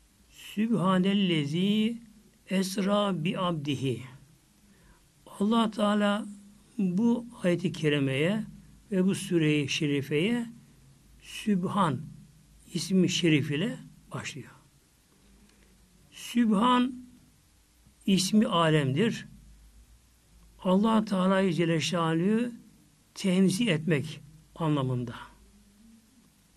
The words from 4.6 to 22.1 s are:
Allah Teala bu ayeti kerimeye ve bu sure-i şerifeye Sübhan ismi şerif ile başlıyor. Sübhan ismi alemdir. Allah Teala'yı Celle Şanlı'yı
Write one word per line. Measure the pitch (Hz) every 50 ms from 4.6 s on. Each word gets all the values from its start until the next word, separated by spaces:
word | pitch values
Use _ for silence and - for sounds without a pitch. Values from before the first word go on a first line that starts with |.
| _ _ _ _ _ - - _ _ _ _ _ -
Allah | - - - 202 214 233 226 226 214
Teala | 220 - 208 208 208 208 208 202 202 214 208 - - - - - - - - _ - -
bu | 196 185 175 190 233 233 233 - - - - - -
ayeti | 180 175 170 180 170 -
kerimeye | - 156 151 147 147 139 135 131 135 151 180 208 220 214 - - - - - - - - -
ve | 202 185 185
bu | 196 185
sure-i | - - - 180 170 156 151 151 147 143 123
şerifeye | - - 160 147 143 143 135 - 156 147 170 220 233 240 233 233 - - - - - - - - - _ _ - - -
Sübhan | - - - - - 214 202 180 175 185 - 202 185 156 131 120 - - - - - - - - _ _ - - - - -
ismi | 165 - - 190 185 175 -
şerif | - - 175 165 156 139 123 -
ile | 143 143 - 247 262 - - - - - - - -
başlıyor. | 131 - - - 135 113 - - - - _ _ _ _ _ _ _ _ _ _ _ _ _ - - - - _ _ _ _ _ _ _ _ _ _ _ _
Sübhan | - - - - - 240 240 214 220 190 233 247 247 247 247 262 - - - - - - _ _ _ _ _ _ _ _ _ _ _ _ _ _ _ _ -
ismi | - 196 180 185 190 220 214 233
alemdir. | - 196 170 165 160 156 151 139 131 131 147 220 226 - - - - - - - - - - - - - - - _ - _ _ _ _ _ _ _ _ - - - _ -
Allah | - 185 185 196 208 226 226 214 214
Teala'yı | 214 196 185 185 190 196 190 196 190 160
Celle | 151 170 160 165 160
Şanlı'yı | 135 - 185 170 165 160